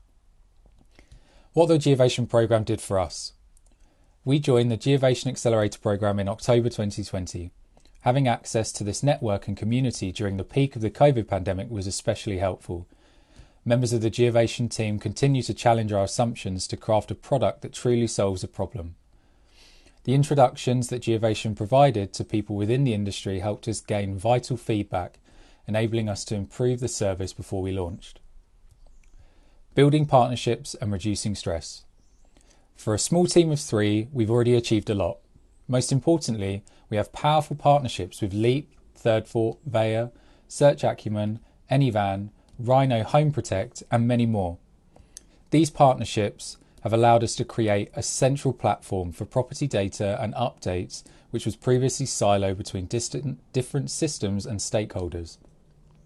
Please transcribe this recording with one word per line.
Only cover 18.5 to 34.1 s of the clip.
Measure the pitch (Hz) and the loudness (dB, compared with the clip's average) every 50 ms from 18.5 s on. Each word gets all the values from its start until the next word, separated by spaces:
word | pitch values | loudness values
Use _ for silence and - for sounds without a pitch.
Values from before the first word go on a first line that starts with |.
| - - 98 87 - - 85 85 85 - _ _ _ _ _ _ _ _ _ _ _ - - - - - _ _ _ _ - | -8 -6 -6 -6 -8 -10 -12 -12 -14 -18 _ _ _ _ _ _ _ _ _ _ _ -20 -20 -20 -20 -20 _ _ _ _ -2
The | 123 127 | 2 2
introductions | 139 143 - 151 131 127 123 - - - 139 123 127 120 | 2 2 4 4 6 6 4 4 0 -2 0 0 0 0
that | - 127 123 - | -2 -6 -4 0
Geovation | 117 113 107 113 113 110 - - 117 104 | 0 0 2 2 0 0 0 -2 -4 -4
provided | - 110 101 131 135 143 139 117 104 98 95 - | -4 -2 2 4 6 6 6 4 2 -4 -4 -6
to | - 113 | -8 -6
people | - - 107 104 - 107 | -2 -2 -2 -2 -2 -4
within | 101 104 104 120 131 143 | -2 0 0 2 2 2
the | 131 110 | 2 0
industry | 101 104 101 95 - - 104 95 | 0 -2 -4 -4 -6 -6 -6 -4
helped | 95 92 110 104 - - | -4 -4 -4 -4 -4 -6
us | 117 104 - | -6 -6 -6
gain | - - 107 104 101 98 98 | -4 -4 -4 -2 -2 -4 -4
vital | 98 92 113 123 123 - - 131 | -2 0 2 2 2 0 -2 -6
feedback, | 113 - - 110 104 101 - - 92 90 - - _ _ _ - - - _ - _ _ | -6 -4 -2 -2 -2 -2 -2 -4 -6 -6 -8 -12 _ _ _ -20 -20 -20 _ -20 _ _
enabling | - 107 107 113 107 110 113 110 107 | -4 -2 0 0 0 0 -2 -2 -4
us | 101 - - | -4 -6 -8
to | - 113 | -6 -6
improve | 101 98 - - - 127 127 127 123 | -6 -6 -6 -4 -2 0 0 0 -2
the | 123 | -4
service | 117 - - 110 98 95 90 95 90 - | -4 -4 -2 -2 -2 -2 -2 -6 -8 -8
before | - - - 104 95 | -12 -10 -8 -6 -4
we | 92 95 | -4 -4
launched. | 95 95 90 85 85 - - - - - - - - - - _ _ _ - - _ _ - - - - - - - - - - _ - - _ _ - - _ - | -4 -4 -4 -6 -8 -12 -16 -20 -20 -20 -20 -20 -20 -20 -20 _ _ _ -20 -20 _ _ -20 -20 -20 -20 -20 -20 -20 -20 -20 -20 _ -20 -20 _ _ -20 -20 _ 2
Building | 135 139 147 143 151 151 | 4 6 6 6 4 4
partnerships | 147 139 127 120 127 123 117 - 117 117 - 143 - - | 4 6 6 6 4 0 -2 -2 -2 -2 -2 -4 -12 -10
and | - - 104 | -6 -4 -4
reducing | 104 92 85 104 101 - - 113 98 | -4 -2 -2 -2 -2 -2 -4 -4 -6
stress. | - - 98 85 82 - - - - - - _ _ _ _ _ _ - - _ - _ _ _ _ _ _ _ | -6 -4 -4 -4 -4 -6 -10 -16 -18 -20 -20 _ _ _ _ _ _ -20 -20 _ -20 _ _ _ _ _ _ _
For | - - 110 107 | -8 -4 -2 -2
a | |
small | 101 - - 170 175 180 | -2 0 0 2 2 2
team | 175 - 180 170 160 | 4 6 4 4 4
of | 147 147 | 2 -2
three, | - - - 104 104 104 104 107 110 - | -2 -2 0 2 2 2 2 0 0 -2